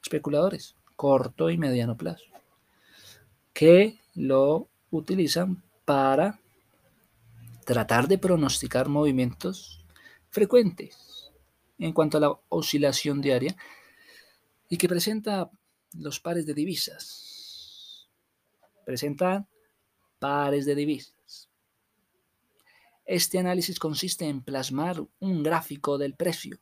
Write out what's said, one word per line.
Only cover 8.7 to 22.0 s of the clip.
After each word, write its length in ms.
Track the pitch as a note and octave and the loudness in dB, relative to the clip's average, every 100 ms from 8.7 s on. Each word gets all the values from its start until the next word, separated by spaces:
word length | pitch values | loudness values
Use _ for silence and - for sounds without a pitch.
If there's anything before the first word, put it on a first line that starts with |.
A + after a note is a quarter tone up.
| B2+ C3+ | -2 0
movimientos 960 | D3 D3+ C3 B2 A#2+ F#3 F#3+ - - - - - - _ | 0 2 2 -2 -4 -10 -10 -16 -20 -20 -20 -20 -20 _
frecuentes 1000 | - G3+ B3 G#3 - - - - - - _ _ _ _ _ | 0 4 6 4 -2 -16 -18 -20 -20 -20 _ _ _ _ _
en 140 | E3 | -4
cuanto 260 | D#3+ D#3 D3+ | 0 2 4
a 40 | |
la 180 | D3 - _ | 2 0 _
oscilación 720 | E3+ D3+ D3 C#3+ C3+ D3+ C#3+ | -4 -2 0 0 0 -2 -2
diaria 340 | C#3 B2+ C#3 F#3+ - - - _ - - _ _ _ _ _ | 0 0 0 -8 -16 -20 -20 _ -20 -20 _ _ _ _ _
y 80 | E3+ | -2
que 100 | F3 | 0
presenta 640 | F3 F#3+ A3 G#3+ G3+ E3+ _ _ _ _ | 0 -2 -4 -4 -4 -6 _ _ _ _
los 260 | E3 D3+ C#3+ | -14 -12 -10
pares 260 | E3+ E3+ D#3 | -6 -6 -4
de 80 | |
divisas. 1500 | D3 E3 E3+ - - - - - - - - - - - - _ _ _ _ _ _ _ _ - | -4 -4 -4 -8 -10 -18 -18 -20 -20 -20 -20 -20 -20 -20 -20 _ _ _ _ _ _ _ _ -10
Presenta 600 | B2+ D3 C#3+ F3+ G3 G3+ _ _ _ _ _ _ _ | -6 -6 -2 -2 -2 -6 _ _ _ _ _ _ _
pares 480 | C#3 C#3+ C#3+ C#3+ C#3 | -2 0 0 0 0
de 100 | C#3+ | -2
divisas. 720 | D3 C#3+ - _ _ - - _ _ _ _ _ | -2 -4 -8 _ _ -20 -20 _ _ _ _ _